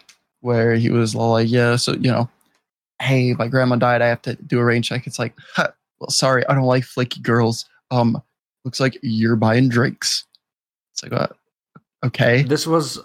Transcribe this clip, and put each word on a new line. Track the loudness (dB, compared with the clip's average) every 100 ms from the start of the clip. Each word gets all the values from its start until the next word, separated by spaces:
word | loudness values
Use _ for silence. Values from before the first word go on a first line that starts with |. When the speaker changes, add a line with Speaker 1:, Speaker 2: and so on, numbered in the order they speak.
| _ -20 _ _
Speaker 1:
where | -2 0 2 2
he | 2
was | 2 0 0
all | 0
like, | 2 2
"Yeah, | 2 2 2
so, | 0
you | -2 0
know, | 0 -2 _ _ _ _ _ _ -8
hey, | -2 0 0
my | -2 -2
grandma | 0 2 2
died. | 2 2
I | 0
have | -2
to | -6 -10
do | -4 0
a | 2
rain | 0
check." | -2 -6 -8
It's | -8
like, | -10 -12 -10
"Huh, | -4 -4 -6 _ -14
well, | -6
sorry, | -2 2 2 2
I | 0
don't |
like | 2 0
flaky | -2 -4 -6 -6
girls. | -2 2 2 -2 -10 _ -4
Um, | 0 0 0 -6 _ _ _ -10
looks | -2
like | -2 -2
you're | -4 0 2 2
buying | 2 4 2
drinks." | 2 0 -2 -6 -6 -8 _ _ _ _ _ _
It's | -14
like, | -8
uh, | -4 -6 -8 _ _ _ -20 _ _ -4
okay. | 0 2 4
Speaker 2:
This | 2 -2 0
was, | 0 -2 -8